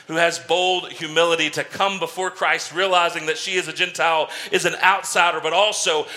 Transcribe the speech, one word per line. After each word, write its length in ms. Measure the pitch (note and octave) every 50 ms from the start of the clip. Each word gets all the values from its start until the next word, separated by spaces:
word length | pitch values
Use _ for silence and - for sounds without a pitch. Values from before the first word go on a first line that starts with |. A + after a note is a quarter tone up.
| -
who 80 | - D#3+
has 240 | F3 E3+ E3+ E3 C3
bold 520 | B2 - E3 F3+ F3+ F#3 F#3 F3+ E3+ -
humility 600 | - - E3 D#3 D#3 D#3+ E3+ E3+ E3 D#3+ D#3 D3+
to 120 | - D3+ C#3
come 360 | - - - G3 G3 G3 F#3
before 320 | E3 D#3+ - F#3 F#3 F#3
Christ, 420 | F3+ - F#3 D#3 D#3+ E3 - - D3
realizing 540 | E3+ G3 G3 F#3 F3 E3+ E3 E3 E3 D#3
that 100 | D#3 D#3
she 160 | D3+ - F#3+ F#3
is 140 | F#3 E3+
a 60 | E3+ B2+
Gentile, 560 | D#3 F3+ F3 - - D#3+ E3 D#3+ D#3 D3 - - - - -
is 140 | - F#3 F3
an 100 | F3 D#3+ - -
outsider, 560 | F#3 G3 F#3+ F3+ - - G3 E3+ F3 E3+ D#3+
but 120 | D3 D#3+ E3
also 520 | F#3 G#3 G#3+ G#3 - - F#3 D#3+ D3+ C#3+ - -